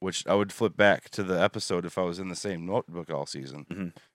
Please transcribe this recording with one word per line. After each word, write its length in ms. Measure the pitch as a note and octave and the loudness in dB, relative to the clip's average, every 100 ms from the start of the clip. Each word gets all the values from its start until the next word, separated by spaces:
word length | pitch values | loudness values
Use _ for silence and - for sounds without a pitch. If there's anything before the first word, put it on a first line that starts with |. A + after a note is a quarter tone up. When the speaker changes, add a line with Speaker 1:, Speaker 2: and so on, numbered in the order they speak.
Speaker 1:
which. 260 | F#2 - - | -4 -4 2
I 80 | |
would 180 | G2+ G2+ | 2 2
flip 240 | - A2 F#2 | 0 0 6
back 340 | G2+ - - | 6 6 -2
to 120 | - | -6
the 180 | F#2 F2 | 0 4
episode 440 | G2 G#2+ - F2+ | 4 2 -2 -2
if 120 | F2 - | -2 -2
I 40 | |
was 160 | F2+ F2 | -2 -2
in 100 | F#2 | -8
the 60 | |
same 320 | E2+ G#2 E2+ F2 | -6 -6 -6 -2
notebook 420 | A#2 - E2+ E2 | -4 -4 -10 -6
all 160 | D2 D2 | -6 -6
season. 400 | D2 C2+ D2 C#2 | -8 -10 -14 -12
Speaker 2:
Mm-hmm. 180 | F2+ F2 - _ | -8 -8 -10 _